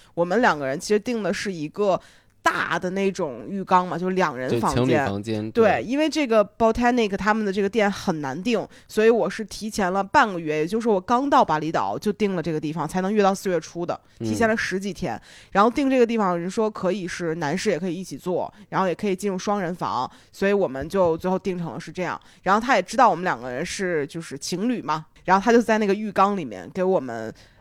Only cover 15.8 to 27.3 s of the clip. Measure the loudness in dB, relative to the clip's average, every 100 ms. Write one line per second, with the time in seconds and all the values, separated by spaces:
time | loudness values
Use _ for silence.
15.8 | 2 4 4 2 0 0 -4 -2 -2 -2
16.8 | -2 -2 -6 -6 -4 -2 -2 -2 0 -2
17.8 | -2 -6 -8 -10 -4 -4 -4 -10 -6 -2
18.8 | 0 0 -2 -2 -4 -4 -2 -2 -4 -4
19.8 | -4 -4 -4 -8 _ -2 2 2 0 -2
20.8 | -4 2 2 2 -2 -2 -2 -6 -6 -8
21.8 | -12 -8 -6 -6 -12 -6 2 2 4 2
22.8 | 2 4 4 4 0 -2 -4 -6 -6 -4
23.8 | -2 -2 -2 -8 -12 -10 -6 -4 -2 -2
24.8 | -2 -4 -4 _ 2 2 6 4 6 2
25.8 | 2 0 0 2 2 2 -6 -10 -10 -2
26.8 | 2 2 0 -6 -8